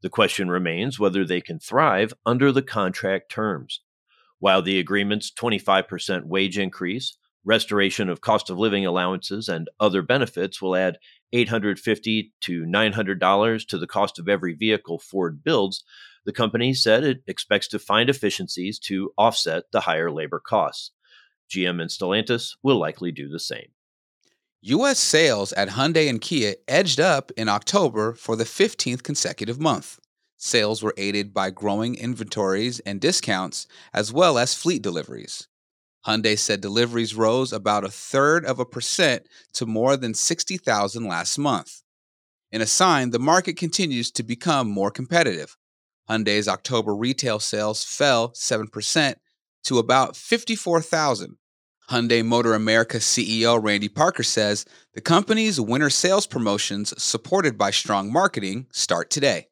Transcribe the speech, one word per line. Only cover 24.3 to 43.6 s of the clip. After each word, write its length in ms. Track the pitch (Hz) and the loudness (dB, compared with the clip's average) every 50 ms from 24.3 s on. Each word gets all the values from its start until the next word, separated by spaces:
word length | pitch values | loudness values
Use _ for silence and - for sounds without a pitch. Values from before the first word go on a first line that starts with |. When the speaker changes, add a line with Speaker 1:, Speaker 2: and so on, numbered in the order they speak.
| _ _ _ _ _ _ | _ _ _ _ _ _
Speaker 2:
U 240 | _ 95 123 165 254 | _ 0 0 2 4
S 140 | 277 269 - | 2 2 2
sales 540 | - - - 156 165 151 120 104 98 98 - | 0 4 4 6 6 6 4 2 0 -2 0
at 160 | 98 101 95 | -2 -2 -2
Hyundai 400 | 98 120 135 156 170 160 160 147 | 0 0 0 2 4 4 2 2
and 100 | 127 110 | 0 -2
Kia 360 | - - 180 147 113 104 95 - _ - | -4 -4 -2 0 0 0 -2 -4 _ 0
edged 320 | 131 160 196 180 139 123 | 2 2 2 2 2 2
up 320 | 156 185 165 139 - - - - | 4 4 2 2 0 -6 -8 -6
in 100 | 110 110 | -2 0
October 680 | 101 104 - - - 202 190 143 110 107 107 113 117 | 0 -2 -2 0 2 2 2 2 0 0 -2 -2 -4
for 220 | 117 - - 117 | -6 -6 -4 -2
the 80 | 110 113 | -2 -2
fifteenth 600 | - - - 190 226 - _ - 131 123 127 - | -4 2 2 2 2 2 _ -4 -4 -4 -6 -6
consecutive 540 | - 147 - - - - - - 104 117 131 | -6 -4 -2 -2 -4 -4 -6 -6 -8 -6 -2
month. 440 | 156 160 131 85 - - - _ _ _ _ _ _ _ _ | 0 0 0 0 -4 -12 -20 _ _ _ _ _ _ _ _
Sales 480 | _ - - - 123 107 104 110 107 110 | _ -8 0 2 2 2 2 0 -2 -2
were 100 | 107 - - | -4 -4 -2
aided 360 | 98 101 101 104 101 101 98 | -4 -4 -2 -2 -4 -2 -2
by 160 | 101 95 95 | -2 -2 -2
growing 460 | 95 92 104 104 101 104 110 120 123 | -4 -4 -2 -2 -2 0 -2 -4 -4
inventories 880 | - - 117 123 - 113 104 - 113 104 95 95 98 110 123 120 120 | -6 -6 -8 -6 -6 -8 -8 -4 -2 0 0 0 0 -2 -4 -6 -8
and 180 | - 98 101 98 | -8 -8 -8 0
discounts, 680 | 92 - - - - - 104 92 92 90 - - - _ - - - - _ | 0 0 0 0 0 0 -2 -2 -2 -4 -8 -10 -12 _ -18 -20 -20 -6 _
as 180 | - 107 104 | -2 -2 0
well 260 | 113 143 180 175 147 120 | 2 4 4 6 6 4
as 160 | 120 - - | 2 0 -2
fleet 280 | - - 165 185 - | -2 0 0 0 0
deliveries. 640 | 104 101 87 82 71 - 65 58 53 - - - - _ _ _ _ _ _ _ _ _ _ _ _ | -2 -4 -6 -6 -8 -8 -12 -14 -14 -14 -14 -16 -16 _ _ _ _ _ _ _ _ _ _ _ _
Hyundai 320 | - 110 110 107 110 107 107 | -2 -2 0 2 2 2 2
said 220 | - - 107 98 | 0 -2 -2 -2
deliveries 560 | 98 101 101 113 120 120 117 117 117 107 110 | -2 -2 0 2 0 2 2 -2 -2 -2 0
rose 380 | 110 113 110 113 127 131 127 - | 2 2 2 4 2 0 -2 -4
about 320 | 107 98 104 104 104 101 | -4 0 0 0 0 0
a 40 | 98 | -4
third 540 | 101 - - - - 135 139 147 156 170 160 | -8 -10 -16 -2 0 2 4 4 4 2 0
of 160 | 135 131 127 | -2 -2 -4
a 60 | 127 | -4
percent 600 | - - - 117 - - - 185 151 123 - - _ _ - _ _ _ | -6 -6 -8 -6 -4 0 2 2 2 2 0 -4 _ _ -20 _ _ _
to 120 | - 123 | -6 -4
more 300 | 113 110 110 117 131 139 | -2 0 2 2 2 2
than 180 | 135 127 117 113 | 2 0 -4 -4
sixty 440 | - - - 170 165 - - 185 180 | -2 -2 -2 -2 -2 -4 -6 -6 -6
thousand 480 | _ - 117 104 101 101 - 117 113 | _ 0 0 2 0 -2 -2 -6 -8
last 320 | 104 87 85 87 - - - | -6 -4 -4 -4 -4 -4 -2
month. 440 | 143 147 127 92 76 - - - _ _ _ _ _ _ _ _ _ _ _ _ _ _ | 0 0 0 -2 -4 -8 -18 -20 _ _ _ _ _ _ _ _ _ _ _ _ _ _
In 80 | - 110 | -4 -4
a 60 | 113 | -2
sign, 460 | 110 - - 185 185 170 143 127 123 | 0 2 4 4 4 4 4 2 0
the 60 | 117 117 | 0 0
market 380 | 127 147 170 185 180 - 165 | 2 4 4 4 4 0 -6
continues 560 | - | -4